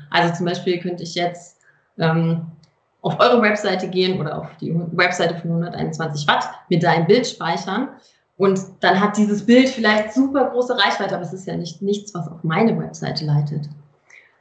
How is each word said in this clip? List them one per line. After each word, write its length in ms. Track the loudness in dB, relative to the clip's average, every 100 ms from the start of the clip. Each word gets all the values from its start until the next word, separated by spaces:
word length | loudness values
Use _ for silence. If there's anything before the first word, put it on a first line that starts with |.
| -2
Also 240 | 2 2
zum 100 | 0
Beispiel 340 | -2 -2 -2 -2
könnte 260 | -4 -8
ich 100 | -8
jetzt, 440 | -4 -4 -6 -18 _ _ _ _ -4
ähm, 520 | 0 2 0 -2 -4 -14 _ _ _ _
auf 180 | -4 2
eure 220 | 4 6
Webseite 480 | 4 2 -2 -2 -2
gehen 320 | 0 0 0
oder 160 | -4 -6
auf 180 | -10 -10
die 160 | -4 -4 -2
Webseite 440 | 0 0 2 -2 -2
von 160 | -4
hunderteinundzwanzig 760 | -2 -4 -6 -6 -4 -6 -4 0
Watt, 160 | 0 -2 -8 -2
mir 120 | 2
da 100 | 2
ein 160 | 2 4
Bild 200 | 4 2
speichern 640 | -4 -6 -4 -4 -6 -6 -10 _ _ _ 0
und 240 | 2 2 -2 -2
dann 200 | 2 4
hat 160 | 2 2
dieses 300 | 2 2 6
Bild 240 | 6 6
vielleicht 420 | 2 2 2 0
super 380 | 0 2 2 0
große 260 | 0 0 2
Reichweite, 380 | 0 0 -2
aber 100 | -4
es 80 | -6
ist 140 | -10 -8
ja 100 | -6
nicht, 240 | -8 -6
nichts, 320 | -4 -4 -4
was 160 | -10 -10
auf 160 | -6
meine 340 | -2 2 2 2
Webseite 460 | -4 -8 -6 -4
leitet. 460 | 0 0 0 -4 -8 -14 -20 _ _ -20 _ _